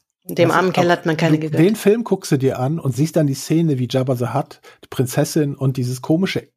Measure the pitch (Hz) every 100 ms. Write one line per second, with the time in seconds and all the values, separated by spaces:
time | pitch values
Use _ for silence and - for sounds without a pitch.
0 | _ _ - 175 165 160 185 170 175 170
1 | 170 160 165 151 156 147 175 226 196 226
2 | 233 190 - 139 131 - 127 165 135 113
3 | 160 170 147 131 - 156 165 131 120 131
4 | 131 123 117 131 - - - - - -
5 | 131 - 151 165 143 135 135 131 123 127
6 | - 160 190 - -